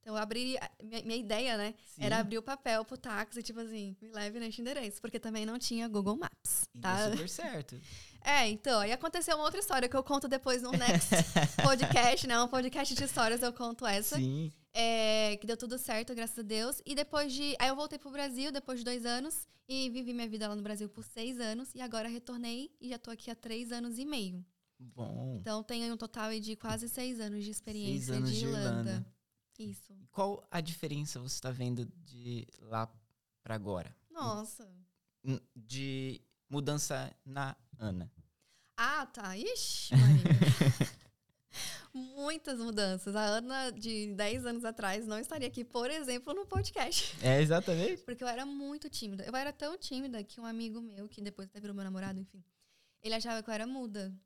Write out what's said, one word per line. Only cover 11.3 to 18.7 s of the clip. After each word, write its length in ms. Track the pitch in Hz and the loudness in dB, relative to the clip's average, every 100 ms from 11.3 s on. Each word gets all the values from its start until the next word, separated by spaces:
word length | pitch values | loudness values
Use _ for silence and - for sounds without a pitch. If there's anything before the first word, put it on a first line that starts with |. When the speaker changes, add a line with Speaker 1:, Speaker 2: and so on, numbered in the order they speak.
| - 151 - | 6 4 6
Speaker 1:
podcast, 640 | - 262 - - 240 262 262 | 6 6 6 8 8 6 4
né? 140 | 233 | 4
Um 60 | 240 | 4
podcast 460 | 262 254 277 277 | 2 0 0 -2
de 100 | 254 | 0
histórias, 380 | 277 - 226 240 | -2 2 4 4
eu 100 | 247 | 0
conto 320 | 240 240 233 247 | -2 -6 -2 0
essa. 300 | 202 214 294 | 2 2 2
Speaker 2:
Sim. 360 | 131 139 160 - _ | 2 0 -4 -8 _
Speaker 1:
É, 640 | 226 226 226 220 220 214 208 | 2 4 4 4 6 4 0
que 100 | 214 | -2
deu 100 | 233 | -4
tudo 200 | 240 254 | -4 -4
certo, 360 | 254 220 233 | -2 -2 -2
graças 240 | 240 226 - | -4 -6 -6
a 40 | |
Deus. 380 | 214 220 233 262 - | -2 0 0 -4 -4
E 80 | 285 | -2
depois 360 | 294 302 294 | 0 0 0
de... 220 | 262 285 277 | 0 0 2
Aí 100 | 262 | 2
eu 60 | 269 | 2
voltei 220 | 294 294 | -4 -8
pro 120 | 285 | -10
Brasil 400 | 269 285 247 277 | -6 -4 -2 -2
depois 260 | 277 262 | -4 -4